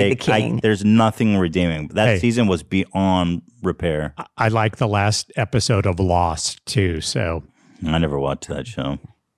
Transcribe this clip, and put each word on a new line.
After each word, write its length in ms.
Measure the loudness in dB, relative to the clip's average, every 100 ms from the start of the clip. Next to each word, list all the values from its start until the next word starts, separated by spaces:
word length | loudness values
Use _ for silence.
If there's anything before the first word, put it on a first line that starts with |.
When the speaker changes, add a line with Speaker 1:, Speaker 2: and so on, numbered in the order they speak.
| 2
Speaker 1:
the 60 | 2
Speaker 2:
take, 140 | 2
I, 100 | 2
Speaker 1:
king. 160 | 2 0
Speaker 2:
there's 220 | 0 2 4
nothing 500 | 6 4 2 0 2
redeeming. 520 | 2 0 0 -2 -4
That 180 | 0 2
Speaker 3:
Hey. 120 | 2
Speaker 2:
season 280 | 2 2 2
was 160 | 0
beyond 760 | 0 -2 -2 0 0 2 0 -2 -6 _
repair. 520 | -6 -4 -2 -2 -4 -8
Speaker 3:
I, 80 | -12 -2
I 100 | 0
like 300 | 2 0 -2
the 100 | 0
last 440 | 2 2 0 -4 -6
episode 500 | -2 -2 0 0 0
of 140 | 0
Lost, 680 | 2 2 0 -2 -6 -10 -6
too, 360 | -2 -2 -2
so. 420 | -4 -4 -4 -4 -10 _ _ -10 -2
Speaker 2:
I 120 | 0
never 200 | 0 0
watched 300 | -2 -4 -8
that 200 | -10 -8
show. 320 | -8 -6 -8 -12 _ _